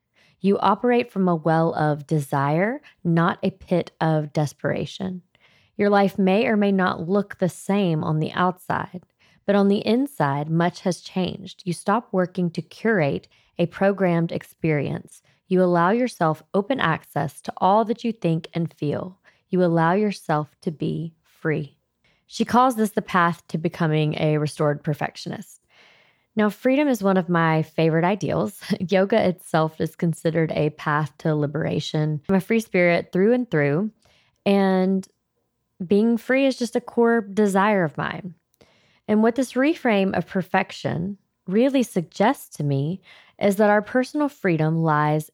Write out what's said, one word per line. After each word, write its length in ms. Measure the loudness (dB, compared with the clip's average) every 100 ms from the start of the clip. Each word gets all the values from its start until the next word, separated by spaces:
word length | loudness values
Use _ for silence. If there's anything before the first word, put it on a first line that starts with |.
| _ _ _ _
You 180 | 0 2
operate 540 | 2 2 2 0 0
from 160 | -2 0
a 80 | 0
well 400 | 2 2 2 0
of 320 | 0 -2 -2
desire, 720 | -2 -2 -2 0 0 -2 -4 -12 _
not 340 | 0 2 2 0
a 80 | -4
pit 400 | -6 -4 -2 -4 -4
of 320 | 0 0 -2
desperation. 880 | -4 -4 -4 -4 -4 -6 -8 -8 -10 -14 _ _ _ _ -2
Your 140 | 2
life 280 | 4 2 2
may 300 | 2 2 2
or 80 | 2
may 160 | 2
not 380 | 2 0 -2 -2
look 280 | -2 -2 -4
the 120 | -4
same 540 | -4 -4 0 0 0
on 160 | -2 -2
the 120 | -2
outside, 720 | -2 -2 -2 -6 -6 -6 -12 -20 _ _ _ 0
but 100 | 2
on 120 | 4
the 180 | 2 0
inside, 640 | 0 0 -2 -2 -2 -2
much 320 | 0 0 -2
has 200 | -4 -4
changed. 640 | -6 -4 -4 -6 -14 -14 -8
You 80 |
stop 340 | -6 -2 -4 -2
working 380 | -4 -2 -2 -4
to 100 | -4
curate 680 | -12 -6 -2 0 0 -2 -10 _ _ -4
a 80 | -4
programmed 640 | 0 0 2 0 0 0
experience. 920 | -4 -12 _ -2 -2 -2 -8 -12 -20 _ _ -2
You 140 | 2
allow 300 | 2 2 2
yourself 500 | 2 -2 0 -2 -2 -4 -4
open 240 | -2 -2
access 640 | -2 -2 -6 -6 -6 -8
to 120 | -14 -2
all 280 | 2 2 0
that 180 | -4
you 80 | -6
think 360 | -4 -2 -2 -4 -6
and 180 | -6
feel. 460 | -6 -6 -4 -8 -14 _ _ -4
You 140 | 0
allow 300 | 2 4 2
yourself 640 | 2 0 -4 -4 -4 -4 _
to 100 | -10
be 420 | -6 -6 -6 -8 -14
free." 560 | _ _ -4 -4 -6 _ _ _ _ _ _
She 200 | -6 0
calls 300 | 2 2 2
this 160 | -2
the 120 | -4
path 420 | -2 0 2 0 _
to 100 | -6
becoming 560 | -4 -2 0 0 0 0
a 200 | 0 0
restored 460 | -2 -2 -2 -2
perfectionist. 760 | -4 -4 -6 -8 -12 -12 -14 -20 _ _ -20 _ _ _ _ 0
Now, 140 | 0
freedom 380 | 2 0 2 2
is 160 | 2
one 140 | 2 2
of 120 | 2
my 320 | 2 4 2
favorite 440 | 0 0 2 2 0
ideals. 540 | 0 -2 -2 -4 -6 -6
<laughs> 180 | -4 0
Yoga 380 | 0 2 2 2
itself 520 | -2 -2 0 0 -2
is 160 | -6 -2
considered 560 | -4 -2 -2 0 0
a 200 | 0 -2
path 440 | -2 -2 -2 -2 -4
to 160 | -2 0
liberation. 840 | -2 -2 -4 -4 -4 -2 -2 -2 0
I'm 60 | -2
a 40 |
free 220 | 0 -2
spirit 500 | 0 2 2 2 0
through 220 | 0 2
and 180 | 2 0
through, 400 | 0 2 0 -2 -8 _ _ _ _ 0
and 640 | 2 2 2 2 0 -4 _ _ _ _ _ _ -12 0
being 320 | 2 2 0
free 300 | 0 2 2
is 100 | 0
just 180 | -4 -6
a 60 |
core 400 | -4 0 2 2
desire 640 | -2 0 2 2 2 2
of 140 | 0 -2
mine. 360 | -6 -6 -12 -16 _ _ _ _ _ _ -2
And 140 | 2
what 140 | 2 2
this 180 | -2
reframe 640 | 0 0 0 0 2 0 -2
of 80 | -4
perfection 920 | -6 -2 -4 -4 -6 -6 -4 -6 -10 _ _ -4
really 380 | 0 2 2
suggests 720 | 0 -2 -4 0 0 0 -6 -6
to 60 |
me 380 | -2 -2 -2 -6 -12 -20 _ -2
is 180 | 0 2
that 120 | 4
our 120 | 2
personal 480 | 0 -2 -2 -2 -4
freedom 480 | -2 -2 0 0 0
lies 520 | 0 2 2 0 -4